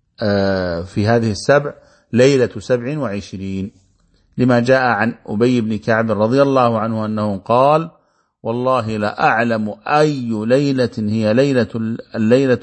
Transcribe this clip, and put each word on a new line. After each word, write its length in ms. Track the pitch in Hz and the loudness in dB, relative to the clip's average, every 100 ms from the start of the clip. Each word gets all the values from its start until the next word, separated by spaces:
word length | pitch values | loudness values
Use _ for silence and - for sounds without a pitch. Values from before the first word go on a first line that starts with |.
| _ - | _ -6
آه، 600 | 107 101 98 95 90 85 | -2 0 0 -2 -2 -6
في 260 | 95 - 104 | -6 -2 0
هذه 240 | 117 113 | 2 0
السبع 420 | 98 - 143 147 - _ _ _ | -2 2 2 0 -8 _ _ _
ليلة 360 | 117 135 135 113 110 | 2 4 4 0 -2
سبع 400 | - 123 120 151 | -4 -4 -2 -6
وعشرين، 760 | 117 101 - 95 95 95 98 - _ _ _ _ _ - | -6 -8 -10 -10 -8 -6 -8 -12 _ _ _ _ _ -2
لما 220 | 127 120 | 2 2
جاء 220 | 120 131 | 2 2
عن 340 | 127 104 113 - - | 2 0 -2 -4 -8
أبي 360 | 104 123 123 | 0 2 2
بن 160 | 110 104 | -2 -4
كعب 340 | - 113 113 | 0 0 0
رضي 300 | 101 110 135 | 0 2 2
الله 380 | 139 135 120 110 | 2 2 2 0
عنه 260 | 110 110 107 | -2 -4 -4
أنه 320 | 107 104 98 | -4 -4 -4
قال: 540 | - 120 135 156 165 - _ _ _ _ | 0 2 4 2 -2 -12 _ _ _ _
"والله 540 | 113 120 127 127 110 107 | -6 -4 0 -2 -2 -4
لا 260 | 104 - | -4 -2
أعلم 520 | 151 113 117 113 107 101 - | 0 0 0 -2 -4 -6 -2
أي 420 | 151 156 139 120 | 2 2 0 -4
ليلة 580 | 107 110 135 143 131 120 - | -4 0 2 2 0 -2 -2
هي 360 | 104 110 107 | -4 0 2
ليلة 340 | 117 143 127 110 117 | 2 2 2 -2 -4
ال-، 400 | 110 117 - 113 | -6 -8 -10 -4
الليلة 440 | 110 127 135 117 | 2 4 4 0